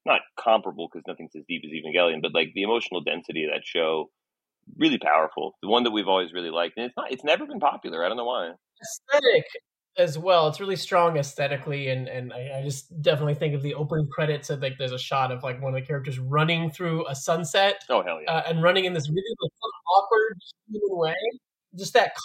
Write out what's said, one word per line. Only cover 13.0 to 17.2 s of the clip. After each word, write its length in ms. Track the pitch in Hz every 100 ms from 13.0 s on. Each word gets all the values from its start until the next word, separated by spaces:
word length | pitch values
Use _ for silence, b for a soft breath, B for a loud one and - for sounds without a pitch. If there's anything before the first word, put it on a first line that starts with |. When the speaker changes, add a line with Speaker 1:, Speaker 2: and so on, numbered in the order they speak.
Speaker 2:
definitely 320 | 156 147 151 147
think 180 | 156
of 80 | 143
the 140 | 143 139
opening 320 | 147 160 139
credits, 400 | 151 151 143 -
and, 100 | 139
like, 200 | 135 131
there's 120 | 127
a 60 | 127
shot 340 | - 139 127
of, 120 | 127
like, 180 | 135 127
one 140 | 135 131
of 40 |
the 60 | 131
characters 320 | 143 135 127
running 540 | 131 147 160 170 165
through 340 | - 175 160 147
a 60 |
sunset. 720 | 135